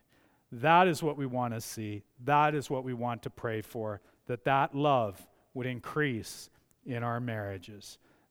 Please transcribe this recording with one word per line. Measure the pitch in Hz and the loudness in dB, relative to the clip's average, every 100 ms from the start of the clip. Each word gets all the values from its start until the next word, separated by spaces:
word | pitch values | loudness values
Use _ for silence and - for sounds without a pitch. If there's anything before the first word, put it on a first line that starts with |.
| _ _ _ _ _ | _ _ _ _ _
That | 120 143 170 185 | 0 6 8 6
is | 151 | 4
what | 160 143 | 0 -2
we | 135 | -2
want | 123 120 113 | -2 -2 -4
to | |
see. | - - 107 104 - - 123 | -6 -6 -6 -6 -10 -8 2
That | 147 151 | 4 4
is | 151 127 | 2 -2
what | 131 | -4
we | 131 | -4
want | 120 120 117 | -4 -4 -4
to | - | -8
pray | - 120 110 | -6 -4 -4
for, | - 120 107 101 - _ - | -6 -6 -6 -6 -12 _ -8
that | 120 | -2
that | - 135 151 139 | 2 4 2 2
love | 147 135 107 92 - _ _ 131 | 4 4 2 -4 -16 _ _ -6
would | 127 | -6
increase | 123 - - 151 113 - - - _ _ _ - | -6 -6 -2 0 -2 -6 -14 -18 _ _ _ -8
in | 120 | -4
our | 120 117 | -2 -2
marriages. | 120 110 101 98 92 104 - - _ _ _ | -4 -4 -6 -8 -12 -18 -18 -20 _ _ _